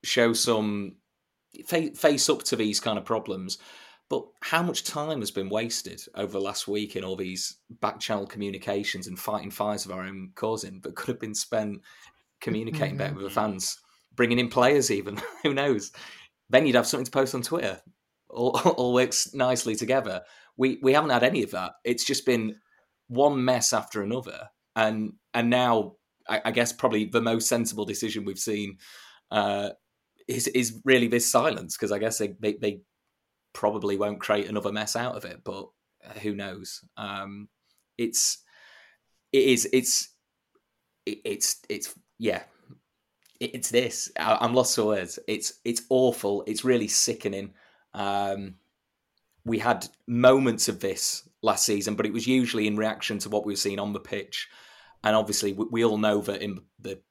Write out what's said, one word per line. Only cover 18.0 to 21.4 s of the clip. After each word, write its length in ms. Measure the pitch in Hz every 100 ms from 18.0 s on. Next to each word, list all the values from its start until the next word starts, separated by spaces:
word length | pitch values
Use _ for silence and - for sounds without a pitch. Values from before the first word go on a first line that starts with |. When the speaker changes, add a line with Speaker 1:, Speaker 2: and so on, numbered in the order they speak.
| _ _ _
Speaker 1:
All, 220 | - 123
<laughs> 260 | - 180 -
all 160 | 123
works 380 | 123 127 - -
nicely 440 | 139 127 123 120 107
together. 460 | 113 131 110 92 - - _ -
We, 240 | 131 -
we 100 | 131
haven't 160 | 143 160
had 120 | 123
any 220 | 127 160